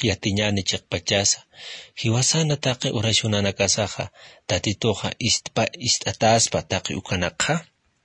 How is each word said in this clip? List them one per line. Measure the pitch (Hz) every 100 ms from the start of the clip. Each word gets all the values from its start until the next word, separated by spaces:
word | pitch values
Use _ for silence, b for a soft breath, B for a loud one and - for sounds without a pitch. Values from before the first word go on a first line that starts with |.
yatiñani | 113 92 107 98 104 101
chiqpachasa. | - - - 92 - 101 101 - - B B B B
Hiwasana | - 117 117 - 160 156 143
taqi | 131 120 -
oracionanakasaja | 101 107 - 110 104 101 - 98 - 98 - - B B B -
tatitoja | - 113 98 - 104 98 -
istpa, | 117 - - 117 113 -
istataspa | 120 - 104 - 110 117 - -
taqi | - 95 -
ukanakja. | - - 95 85 - - 160 - _ _ _